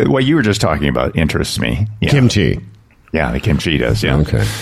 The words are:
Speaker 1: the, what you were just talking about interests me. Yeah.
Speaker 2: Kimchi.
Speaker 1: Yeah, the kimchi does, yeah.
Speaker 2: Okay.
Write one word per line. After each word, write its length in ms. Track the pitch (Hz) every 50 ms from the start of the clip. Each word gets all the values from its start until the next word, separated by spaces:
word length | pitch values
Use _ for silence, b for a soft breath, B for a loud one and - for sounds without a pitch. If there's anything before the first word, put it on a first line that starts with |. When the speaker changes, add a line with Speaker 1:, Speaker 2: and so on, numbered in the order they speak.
| -
Speaker 1:
the, 60 | -
what 140 | 69 135 131
you 100 | 135 160
were 80 | 160 113
just 180 | 107 101 -
talking 260 | - 90 78 71 73 69
about 260 | 62 60 64 - - -
interests 400 | 80 76 - - 76 - - -
me. 280 | - 58 58 71 104 107 - -
Yeah. 80 | - 76
Speaker 2:
Kimchi. 480 | 143 143 127 120 - 104 87 64 - - - - - - _ _ _ _ _ - -
Speaker 1:
Yeah, 180 | 80 76 62
the 80 | - 65
kimchi 380 | - - 73 69 - 85 76 67
does, 260 | 60 58 - - -
yeah. 140 | 78 65 73
Speaker 2:
Okay. 260 | 78 - - 110 - B B B